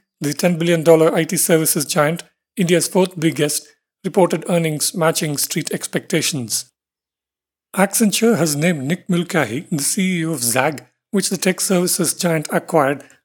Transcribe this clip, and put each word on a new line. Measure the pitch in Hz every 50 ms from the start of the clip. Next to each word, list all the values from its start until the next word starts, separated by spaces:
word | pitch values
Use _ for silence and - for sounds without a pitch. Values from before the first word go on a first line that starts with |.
| _ _ _ _ 160
the | 143 147
ten | - - 180 180 156
billion | 170 170 175 165 147
dollar | 165 160 165 160 165 -
I | 180 165
T | 160 196
services | 160 - - 175 160 160 156 - 175 147
giant, | - - 160 147 147 170 170 - - _ _ _ _ _
India's | - 185 160 180 165 - -
fourth | - 180 185 185 - 175
biggest, | 151 165 143 139 147 151 - - - - _ _ _ _ _ _ _
reported | 190 185 202 175 170 - 170 - -
earnings | 185 170 165 160 151 143 - - -
matching | 196 160 160 156 - 175 151 143
street | 139 - - - 170 - -
expectations. | - 151 - - - 180 - - - 160 - - - 135 120 107 - - - - _ _ _ _ _ _ _ _ _ _ _ _ _ _ _ _ _ _ _ _ -
Accenture | - 190 196 - - 226 202 - - 220 233 226 143
has | 165 156 147
named | 143 151 180 175 147 127
Nick | 139 175 180 -
Mulcahy | - 180 170 175 - - 165 139 107 110 143 - -
the | 180 143 139
C | - - - 185 185 185 170
E | 160
O | 160 165
of | 135 123
Zag, | 120 110 131 131 156 151 123 - _ _ _ _ _
which | - 196 190 -
the | 196
tech | 160 - 190 180 -
services | - - 196 180 180 170 - - 175 - -
giant | - - 175 165 160 151 -
acquired, | 208 170 - - - 160 139 135 143 131 - - - _ _